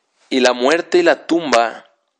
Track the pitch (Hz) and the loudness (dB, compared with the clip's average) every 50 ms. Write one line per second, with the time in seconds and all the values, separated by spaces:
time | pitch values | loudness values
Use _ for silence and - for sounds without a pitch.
0 | _ _ _ _ _ _ 131 131 123 123 123 123 123 135 160 170 170 - - 175 | _ _ _ _ _ _ -2 0 0 0 0 0 0 0 0 -2 -2 -2 0 0
1 | 175 165 139 - - - 165 170 165 135 120 117 117 113 110 - - _ _ _ | 2 2 0 -2 -2 -4 -4 -4 -2 0 0 0 0 -2 -6 -12 -20 _ _ _
2 | _ _ _ | _ _ _